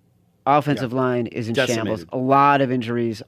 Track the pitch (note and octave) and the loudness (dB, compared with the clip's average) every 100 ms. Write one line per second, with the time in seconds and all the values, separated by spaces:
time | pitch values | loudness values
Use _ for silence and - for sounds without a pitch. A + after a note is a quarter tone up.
0 | _ _ _ _ B2+ D3 C#3+ C#3+ C3 B2+ | _ _ _ _ 0 2 2 -2 -2 -2
1 | B2+ B2 A2+ - A2+ B2 B2 A#2 A2 G#2+ | -2 -2 -4 -6 -4 -2 0 0 -2 -6
2 | E2 C3 B2+ C#3 C#3+ C#3+ C3 B2+ A2+ A#2+ | -6 -4 2 4 6 4 2 0 -2 -2
3 | A#2 G#2+ | -2 -4